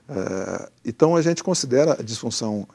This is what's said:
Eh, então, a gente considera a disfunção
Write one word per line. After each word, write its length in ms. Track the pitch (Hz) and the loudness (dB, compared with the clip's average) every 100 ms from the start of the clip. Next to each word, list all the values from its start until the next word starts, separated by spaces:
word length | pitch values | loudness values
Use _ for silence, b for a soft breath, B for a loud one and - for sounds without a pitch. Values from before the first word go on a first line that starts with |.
| - | -10
Eh, 640 | 131 95 95 95 92 - _ 117 | -6 -4 -4 -4 -8 -10 _ -10
então, 280 | 117 156 | 2 4
a 60 | 170 | 4
gente 240 | 160 170 | 2 0
considera 480 | - 175 135 127 156 | -2 -2 2 4 4
a 100 | 139 | 2
disfunção 640 | 113 113 117 - 113 104 - | -2 -6 -6 -4 -4 -4 -6